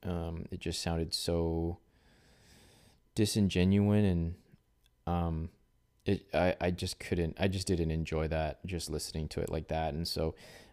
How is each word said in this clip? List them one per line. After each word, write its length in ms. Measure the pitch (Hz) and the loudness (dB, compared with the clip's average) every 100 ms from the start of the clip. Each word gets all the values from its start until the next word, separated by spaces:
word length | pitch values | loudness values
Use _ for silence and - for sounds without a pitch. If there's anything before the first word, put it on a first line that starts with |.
Um, 440 | - 87 82 82 - | -6 -4 -4 -6 -8
it 80 | 92 | -8
just 240 | 90 - | -6 -4
sounded 320 | 85 82 80 | -2 -2 -2
so 640 | - - 85 82 82 85 87 _ _ _ _ _ _ - - - - _ _ _ | -4 0 0 0 0 -2 -4 _ _ _ _ _ _ -20 -20 -20 -20 _ _ _
disingenuine, 960 | - 104 110 98 90 92 101 101 104 101 | 0 2 4 4 4 6 6 6 6 4
and, 240 | 85 85 87 _ - _ _ _ _ - | 2 0 -4 _ -20 _ _ _ _ -2
um, 420 | 87 85 80 82 - _ _ _ _ | 0 0 -2 -6 -12 _ _ _ _
it, 220 | - 98 - | -2 -2 0
I, 220 | 80 90 - | 2 2 2
I 100 | 90 | 0
just 260 | 87 92 - | 0 -4 -6
couldn't, 380 | - 87 80 - | -4 -2 -2 0
I 80 | 98 | 0
just 220 | 95 92 | 0 0
didn't 240 | 85 80 | 0 2
enjoy 340 | 80 78 80 78 | 0 -2 -2 -2
that, 400 | 78 78 71 92 | -2 -2 -4 -8
just 240 | 87 - | -6 -4
listening 380 | 76 - 80 76 | -6 -6 -6 -6
to 120 | 82 | -4
it 60 | 82 | -4
like 200 | 82 78 | -4 -4
that. 260 | 80 80 | -2 -2
And 140 | 73 85 | -4 -4
so, 260 | 82 80 - - - - | -2 -4 -4 -14 -20 -20